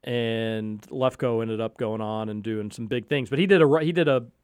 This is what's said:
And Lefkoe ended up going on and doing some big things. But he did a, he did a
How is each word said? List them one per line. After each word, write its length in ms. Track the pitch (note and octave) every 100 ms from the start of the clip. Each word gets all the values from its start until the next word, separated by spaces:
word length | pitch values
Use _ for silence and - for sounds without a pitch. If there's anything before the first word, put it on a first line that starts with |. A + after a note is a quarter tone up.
And 760 | - A#2+ A#2 A2+ A2+ A2 G#2+ G#2+
Lefkoe 580 | - C3+ C3 - B2+ A2+
ended 200 | A2+ A2
up 160 | A2+ -
going 240 | A2+ A2
on 260 | G#2+ G#2+ A2
and 160 | G#2+
doing 280 | G#2+ G#2+ G#2
some 160 | - A2+
big 200 | B2 G#2+
things. 220 | D3 A#2+
But 100 | C#3
he 60 | F#3+
did 160 | F#3+
a, 180 | D3+ D#3
he 140 | D#3
did 160 | F3 D3+
a 160 | C3 A#2 _